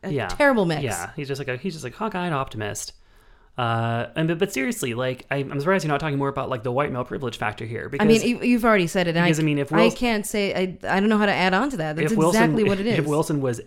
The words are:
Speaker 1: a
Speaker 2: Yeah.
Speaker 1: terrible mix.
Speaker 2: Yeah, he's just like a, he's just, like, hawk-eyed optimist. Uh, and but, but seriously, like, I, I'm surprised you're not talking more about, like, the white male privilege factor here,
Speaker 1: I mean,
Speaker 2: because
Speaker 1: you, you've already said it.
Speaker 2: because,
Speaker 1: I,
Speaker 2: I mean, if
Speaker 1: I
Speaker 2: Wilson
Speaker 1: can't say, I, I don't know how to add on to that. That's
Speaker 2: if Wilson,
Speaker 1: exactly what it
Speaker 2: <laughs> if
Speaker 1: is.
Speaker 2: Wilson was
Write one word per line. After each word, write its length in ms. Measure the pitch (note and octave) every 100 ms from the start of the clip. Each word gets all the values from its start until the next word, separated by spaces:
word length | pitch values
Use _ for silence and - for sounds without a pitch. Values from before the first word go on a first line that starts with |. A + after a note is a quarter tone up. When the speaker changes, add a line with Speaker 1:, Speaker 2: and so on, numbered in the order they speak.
Speaker 1:
a 80 | -
Speaker 2:
Yeah. 160 | C#3+ G2
Speaker 1:
terrible 380 | F2+ D4 B3 F3+
mix. 180 | D#3+
Speaker 2:
Yeah, 280 | C#3 F#2 F2 -
he's 120 | C#3
just 120 | C#3
like 80 | C3+
a, 100 | B2+
he's 160 | F#3+
just, 100 | D#3+
like, 120 | B2+ -
hawk-eyed 380 | A3 F#3 F3+
optimist. 600 | D3 C3+ A2 G#2 G#2+ - - - - - - _ -
Uh, 520 | A#2+ A2+ A#2 A#2 A#2+ -
and 140 | D#3+
but, 100 | E3+
but 140 | G3
seriously, 400 | - C4 A#3 C3+
like, 320 | A#2 B2+ B2+ -
I, 80 | C#3
I'm 200 | C3+ C#3+
surprised 240 | D3 F#3+
you're 80 | D3+
not 80 | C#3+
talking 180 | D#3 C#3
more 120 | C#3
about, 200 | C3+ C3
like, 140 | B2+
the 80 | A#2+
white 220 | B2 D3
male 100 | B2+
privilege 340 | B2+ - B2+ -
factor 280 | G#2+ G#2 A2+
here, 260 | A#2 - C#3
Speaker 1:
I 60 | G#3+
mean, 20 |
Speaker 2:
because 160 | A3
Speaker 1:
you, 180 | A#3+ A#3+
you've 220 | B3 A#3+
already 240 | A#3 G#3+ E3+
said 220 | G3 F3
it. 60 | E3
Speaker 2:
because, 220 | E3+ D#3
Speaker 1:
I, 40 |
Speaker 2:
I 40 | D#3
mean, 120 | C#3+
if 160 | C#3+
Speaker 1:
I 80 | -
Speaker 2:
Wilson 160 | A#3 A3+
Speaker 1:
can't 260 | A#3+ G#3+ G3+
say, 280 | G#3+ G3+ -
I, 220 | F#3 E3 F#2
I 140 | F3
don't 80 | G#3
know 80 | G#3+
how 80 | G#3
to 80 |
add 200 | D3 F#3
on 160 | F#3 C#4
to 60 | B3+
that. 200 | D#3 D#3
That's 160 | D3+
Speaker 2:
if 40 | A3
Wilson, 240 | D#3+ G#3
Speaker 1:
exactly 220 | E3 A3
what 160 | G3+ G3
it 80 | G#3
Speaker 2:
<laughs> 0 |
if 120 | G#3
Speaker 1:
is. 60 | C#3+
Speaker 2:
Wilson 360 | D3 D#3 D3+
was 180 | C3 A#2+